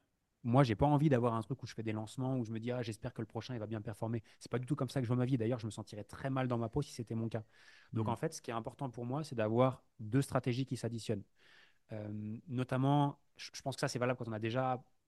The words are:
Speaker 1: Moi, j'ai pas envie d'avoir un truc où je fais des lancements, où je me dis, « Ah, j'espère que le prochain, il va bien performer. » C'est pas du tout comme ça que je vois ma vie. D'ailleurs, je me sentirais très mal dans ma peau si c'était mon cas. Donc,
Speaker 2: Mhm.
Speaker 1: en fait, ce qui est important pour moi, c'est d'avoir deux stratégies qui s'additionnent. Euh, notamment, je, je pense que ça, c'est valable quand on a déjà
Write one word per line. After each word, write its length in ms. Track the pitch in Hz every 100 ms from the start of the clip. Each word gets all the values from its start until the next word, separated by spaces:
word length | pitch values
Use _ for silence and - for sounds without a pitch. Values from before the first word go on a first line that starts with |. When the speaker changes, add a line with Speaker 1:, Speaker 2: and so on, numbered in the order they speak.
| _ _ _ _
Speaker 1:
Moi, 180 | 117 127
j'ai 140 | 131 101
pas 100 | 143
envie 220 | 147 156
d'avoir 260 | 123 120
un 60 | 113
truc 200 | 110 135
où 40 | 117
je 80 |
fais 80 | -
des 100 | 110
lancements, 440 | 107 107 - 131 131
où 80 |
je 80 | 110
me 80 | 113
dis, « 100 | 120
Ah, 100 | 123
j'espère 300 | 117 107 127
que 80 | -
le 40 | 110
prochain, 280 | 117 110
il 40 | 123
va 80 | 107
bien 140 | 110
performer. » 420 | 107 104 113 117 - -
C'est 140 | -
pas 60 | 123
du 80 | 127
tout 100 | 147
comme 140 | 131
ça 100 | 139
que 40 |
je 40 | 120
vois 80 | 127
ma 80 |
vie. 140 | 127 131
D'ailleurs, 200 | 110 123
je 80 | 110
me 40 |
sentirais 340 | 107 104 107
très 260 | 101 - 139
mal 160 | 135 127
dans 100 | 120
ma 100 | 117
peau 140 | 151
si 100 | 143
c'était 220 | - 117
mon 140 | 113 113
cas. 140 | 117 - - - - -
Donc, 140 | 113 110
Speaker 2:
Mhm. 60 |
Speaker 1:
en 40 | 117
fait, 180 | -
ce 80 | -
qui 80 | -
est 40 |
important 360 | 117 117 - 135
pour 160 | 120 120
moi, 180 | 139
c'est 100 | 156
d'avoir 480 | 117 107 117 131 127 _ -
deux 220 | 107 127
stratégies 440 | 139 131 131 120 131
qui 100 | 123
s'additionnent. 480 | 113 117 - 101 - _ - - - _ -
Euh, 460 | 107 104 104 107 113 -
notamment, 720 | 123 127 131 135 143 143 - _ -
je, 140 | -
je 100 | -
pense 120 | 139 127
que 40 |
ça, 80 | 143
c'est 100 | 120
valable 200 | 123 123
quand 100 | 113
on 40 |
a 60 | 110
déjà 460 | 113 123 131 123 - _